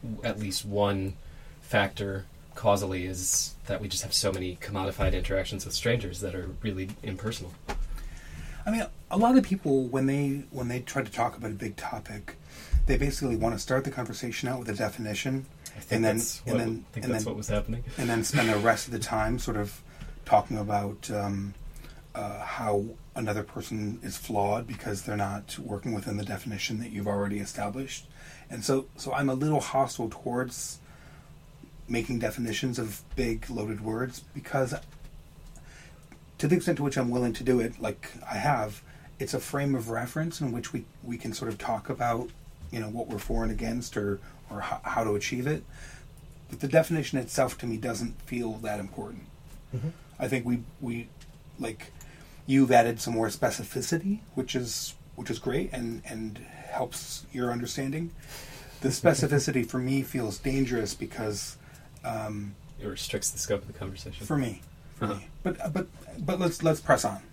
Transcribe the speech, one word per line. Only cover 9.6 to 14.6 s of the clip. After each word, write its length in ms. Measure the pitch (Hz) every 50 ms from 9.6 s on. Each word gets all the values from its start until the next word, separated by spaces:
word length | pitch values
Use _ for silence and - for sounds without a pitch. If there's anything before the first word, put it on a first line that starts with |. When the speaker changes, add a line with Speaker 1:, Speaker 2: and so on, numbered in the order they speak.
| - 156 135 135 131 120
Speaker 2:
when 180 | 123 135 131
they, 380 | 135 139 143 143 139 139 143 135 -
when 160 | - 135 123 120
they 120 | 123 127
try 200 | 123 - - 139
to 100 | 123 -
talk 260 | - - 117 120 - -
about 140 | 117 110
a 40 | 107
big 200 | 98 113 107 98
topic, 600 | - - - - 107 - - 110 104 - - - - - - - - - - - - -
they 120 | - 135 127
basically 380 | 143 143 139 - 143 131 117
want 200 | 107 110 117 117
to 40 | 101
start 240 | - - 131 131 131
the 60 | 135
conversation 560 | - - 123 - 104 - - 120 110 - - 123
out 100 | 131
with 100 | 127